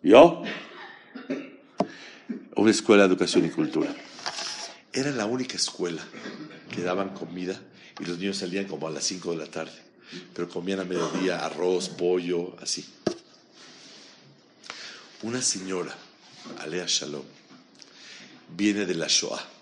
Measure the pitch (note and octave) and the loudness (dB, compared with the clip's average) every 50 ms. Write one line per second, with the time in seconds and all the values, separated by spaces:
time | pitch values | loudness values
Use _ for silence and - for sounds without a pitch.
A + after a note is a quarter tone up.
0 | - E2+ G#2 B2+ D#3+ E3+ - - - - - - - - - - - - - - | 8 12 12 12 12 12 10 2 -8 -8 -10 -10 -12 -16 -18 -18 -18 -18 -18 -20
1 | - - - - - - - - - - - - - - - - - - - - | -20 -18 -18 -18 -10 -8 -10 -10 -10 -14 -18 -20 -20 -20 -4 -4 -4 -4 -4 -18
2 | - - - - - - - - - - - - G#2 A2+ G2+ - - - G#2+ G2+ | -18 -20 -20 -20 -12 -10 -10 -10 -10 -6 0 4 6 6 6 6 6 8 10 10
3 | G2+ F#2 F2+ F2+ F#2 F2 - F#2 E2 E2 - E2 D#2 D2 - D#2 C#2+ C#2+ - - | 10 8 6 4 2 4 4 4 4 4 0 0 -2 0 0 0 -2 -2 -4 -10
4 | - - - - - - - - - - - - - - - - - _ - B2+ | -14 -18 -18 -10 -10 -8 -8 -8 -10 -10 -10 -10 -12 -14 -16 -20 -20 _ -4 -2
5 | C3+ D3 C#3 A#2+ G#2 G#2+ B2 B2+ B2+ - - F2 - - - - F2+ F2 E2 D#2 | -2 -2 -2 -2 -2 -2 -2 -2 -4 -6 -2 -4 -4 -4 -2 -4 -4 -4 -4 -6
6 | - - - - - - - - - - - - - - - - F2 F2+ F2+ F#2+ | -10 -12 -14 -14 -12 -12 -12 -12 -14 -16 -16 -18 -16 -10 -8 -4 -2 -2 -2 -2
7 | G2 F#2+ F#2+ - E2+ E2 E2+ F2+ F2+ F2+ F#2+ - - - - - - - - - | -2 -4 -6 -10 -12 -10 -8 -8 -6 -6 -6 -8 -12 -20 -20 -20 -20 -20 -14 -10
8 | - E2+ F2 E2+ F#2+ G2+ G2 - F#2+ F2 F2 G2 G2 F#2+ - D2 D#2+ D#2+ D2+ C#2+ | -8 -8 -6 -4 -4 -4 -4 -4 -6 -4 -4 -6 -6 -6 -6 -8 -6 -6 -6 -4
9 | - - G2 F2+ E2+ F2+ E2+ D#2+ D2+ D2+ - E2 D#2+ D#2+ - - - - _ - | -4 -4 -6 -4 -6 -6 -6 -6 -8 -8 -8 -10 -10 -10 -12 -20 -20 -20 _ -20
10 | - - - F2+ F2+ - - - F2 F2 - F2+ E2+ F#2+ G2 F#2+ F#2 F2 F2+ F2 | -20 -18 -18 -18 -18 -14 -8 -8 -8 -6 -6 -6 -4 -4 -4 -4 -4 -4 -2 -2
11 | E2+ D#2+ - F2+ F#2 F#2 F2 D#2+ C#2+ E2 D#2 D2+ F2 F2+ F#2 F2+ F#2+ F2+ - D2+ | -2 -2 -2 0 0 0 0 -2 -4 -6 -4 0 0 2 2 0 0 -4 -4 -2
12 | F2 F2+ F2+ F2+ F2 F2 F2 E2+ F2 F#2 - - - - - - - - - - | 2 2 2 2 0 0 -2 -2 -2 -6 -10 -10 -6 -6 -6 -6 -8 -16 -20 -6
13 | - - - - - - - - _ _ - - - - - - - - - - | -6 -6 -6 -6 -16 -20 -20 -20 _ _ -20 -20 -20 -20 -20 -20 -20 -20 -20 -20
14 | - - - - - - - - - _ - - - - - - - - - - | -20 -20 -20 -20 -20 -20 -20 -20 -20 _ -20 -20 -16 -14 -14 -14 -14 -16 -16 -18
15 | - - - - - A2 A#2+ B2+ B2 - - G2+ F#2 F#2+ F#2+ F2+ E2+ D#2+ - - | -20 -20 -18 -10 -6 -4 -4 -2 -2 -2 -2 -2 -4 -4 -4 -4 -4 -6 -10 -14
16 | - - - _ - - - - - - - - - D2+ E2 F2+ F2 E2 - - | -18 -20 -20 _ -20 -20 -20 -20 -18 -16 -14 -12 -10 -6 -6 -6 -2 -2 -2 -2
17 | - D2 D2 C#2+ - - - - - - - - - - - - - - - - | -2 -6 -10 -10 -12 -14 -20 -20 -20 -20 -20 -20 -20 -20 -20 -20 -20 -20 -20 -20
18 | - - - - - - - - - - E2 E2+ G2+ G#2 G2+ G#2 G2+ F2 F2 E2 | -20 -20 -20 -20 -20 -20 -20 -20 -20 -16 -4 0 2 2 2 2 0 -2 -2 -2
19 | D#2+ - - - - - - - - - - - | 0 0 0 0 0 -2 -6 -8 -8 -12 -18 -20